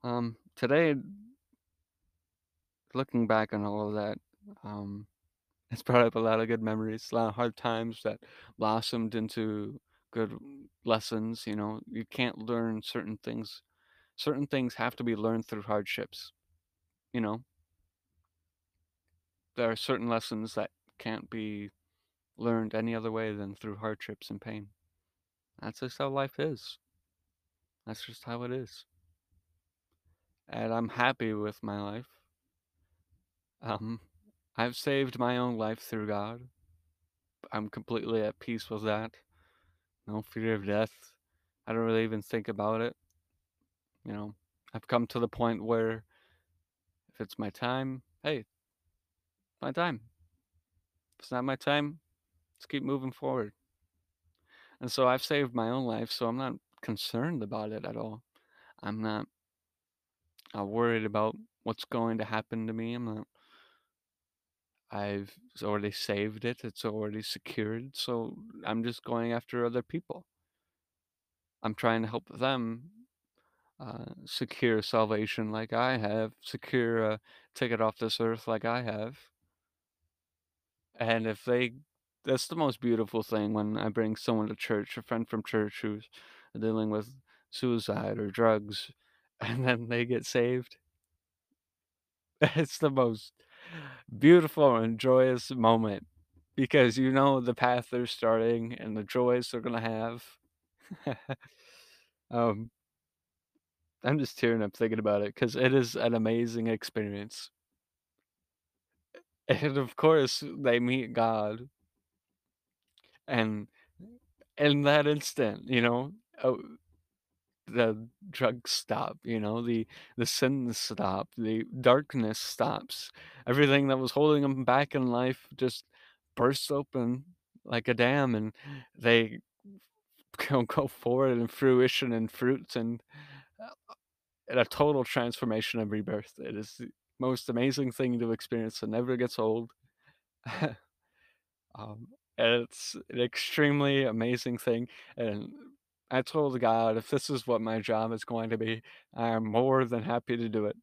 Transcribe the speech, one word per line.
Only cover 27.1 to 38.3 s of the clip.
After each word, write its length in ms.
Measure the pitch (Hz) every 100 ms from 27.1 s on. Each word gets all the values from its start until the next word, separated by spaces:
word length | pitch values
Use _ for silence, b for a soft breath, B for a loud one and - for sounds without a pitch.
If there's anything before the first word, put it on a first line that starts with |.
| _ _ _ _ _ _ _ -
That's 180 | 110
just 200 | - 113
how 180 | - 117
it 80 | 123
is. 320 | 131 117 - - _ _ _ _ _ _ _ _ _ _ _ _ _ _ _ _
And 260 | 110 113
I'm 140 | 117 117
happy 420 | 123 123 127 113
with 300 | 107 107 -
my 180 | 107 104
life. 280 | 101 110 123 _ _ _ _ _ _ _ _ _ _ _ _ _ _ _
Um, 380 | 117 104 110 113 _ _ _ _ _ -
I've 200 | 120 120
saved 420 | - 139 135 123
my 180 | 123 123
own 200 | 123 117
life 220 | 110 113
through 280 | - 113 107
God. 400 | 104 104 120 127 _ _ _ _ _ _ _ _ _ -
I'm 160 | 107 107
completely 540 | - - 117 104 113
at 160 | 107